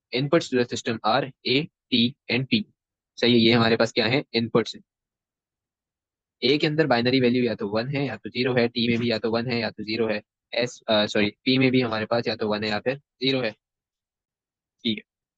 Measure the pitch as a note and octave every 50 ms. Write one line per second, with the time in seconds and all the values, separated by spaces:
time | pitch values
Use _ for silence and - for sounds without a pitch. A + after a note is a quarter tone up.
0 | _ _ - A#2+ C#3 C#3+ D#3 E3+ D#3+ - - B2 A#2+ - - A#2 - C3+ A#2 A2+
1 | - - A2+ B2+ C#3+ C#3 - _ - A2 B2 C3+ E3 F#3 - _ _ _ - A#2
2 | A#2 B2 - - _ - G#2+ A#2+ C3+ - - A2 G#2 - _ _ _ _ _ _
3 | _ _ _ - - A#2+ B2 A#2+ A2+ A2+ A#2 A#2+ A#2 A2+ A2+ A2 A#2 A2 - -
4 | A#2 G#2+ A#2 C#3+ - - - A#2 A#2 A2+ - A#2+ G#2+ - - G#2+ - _ _ _
5 | _ _ _ _ _ _ _ _ _ _ _ _ _ _ _ _ _ _ _ _
6 | _ _ _ _ _ _ _ _ - A#2+ C#3+ D3+ E3+ D#3+ D3+ D3+ D#3+ C#3+ B2 A#2
7 | A#2 B2+ B2 C3+ B2 A#2+ A#2+ B2+ B2 A#2 G#2+ - A#2 G2+ G2+ A2 A#2+ C3+ C#3 C#3
8 | C#3+ C3 A#2+ A2 - A2+ - A#2 B2 - B2 B2 A#2 A#2+ - B2 A2+ A#2+ A#2+ A#2
9 | A#2+ A#2 A2+ G#2+ - A#2 A2 A2+ A#2 B2+ B2 A#2 A2 G#2+ G2 - G#2+ G#2 G#2+ A2+
10 | A2+ A2 G#2+ G#2 - _ _ _ _ _ - A2+ B2 B2 - - _ - A2 G#2+
11 | G#2+ G#2+ - A2 G#2 G#2 - _ _ C3 C3 C3 C3+ C3 B2+ B2+ B2+ A#2 A2 G#2+
12 | G#2+ - A#2 A#2+ A#2 A#2+ A2 - A2+ G#2+ G#2 G#2 A2 G#2+ G#2+ G#2 - B2+ C3+ C#3+
13 | - _ _ _ B2+ C3+ C3+ C3 B2 A2 G#2 - _ _ _ _ _ _ _ _
14 | _ _ _ _ _ _ _ _ _ _ _ _ _ _ _ _ - A#2 A2 G#2
15 | - _ _ _ _ _ _